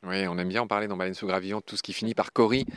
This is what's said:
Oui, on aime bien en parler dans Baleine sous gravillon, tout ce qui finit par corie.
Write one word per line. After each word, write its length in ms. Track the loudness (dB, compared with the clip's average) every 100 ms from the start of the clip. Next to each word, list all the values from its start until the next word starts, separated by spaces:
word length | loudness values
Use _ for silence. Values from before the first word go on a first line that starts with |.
Oui, 240 | -4 0 0
on 120 | 0
aime 100 | 0
bien 140 | 0
en 40 | 0
parler 220 | 0 0
dans 80 | -2
Baleine 160 | -4
sous 140 | -4 0
gravillon, 340 | 0 0 -6
tout 160 | -6 -8
ce 60 |
qui 100 | -6
finit 220 | -4 -2
par 180 | 0 2
corie. 320 | 4 6 4 0